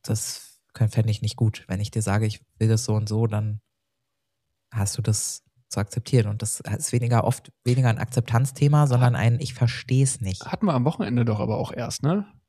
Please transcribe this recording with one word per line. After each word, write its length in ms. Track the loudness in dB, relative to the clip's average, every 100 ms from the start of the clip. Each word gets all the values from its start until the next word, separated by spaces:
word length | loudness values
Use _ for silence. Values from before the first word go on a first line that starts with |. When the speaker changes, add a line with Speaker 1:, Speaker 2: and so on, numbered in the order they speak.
Speaker 1:
das 580 | -4 -4 -4 -12 -18 _ _
können, 180 | -2 0
fände 200 | 0 0
ich 120 | -2
nicht 140 | -4 0
gut. 280 | -2 -2 -6
Wenn 120 | -6
ich 100 | -4
dir 120 | -4
sage, 240 | -2 0 -2
ich 140 | -4 _ _
will 100 | 2
das 160 | 2
so 100 | 2
und 140 | -2 0
so, 180 | 0 0
dann 340 | 0 -2 -6 _ _ _ _ _ _ _ _ _ _ _
hast 260 | -4 -2 -2
du 40 |
das 400 | 0 0 -2 -10 _ _ _
zu 120 | -6
akzeptieren. 480 | -4 -6 2 2 2
Und 140 | -2
das 180 | -6 -6
ist 320 | -6 -6 -2
weniger 320 | -2 2 2
oft, 280 | 2 -2 -10 _
weniger 240 | 0 2 2
ein 100 | 2
Akzeptanzthema, 880 | 0 -2 0 0 0 2 4 6 4
sondern 300 | 4 4 4
ein, 240 | 2 2
ich 140 | -2
versteh's 680 | 0 0 0 0 2 2 0
nicht. 240 | -6 -6
Speaker 2:
Hatten 220 | -8 -2 0
wir 80 |
am 100 | 2
Wochenende 400 | 0 -2 -2 0
doch 160 | 0 0
aber 180 | -2 -2
auch 140 | -4
erst, 300 | -6 -8 -2
ne? 240 | 0 -2 -4 _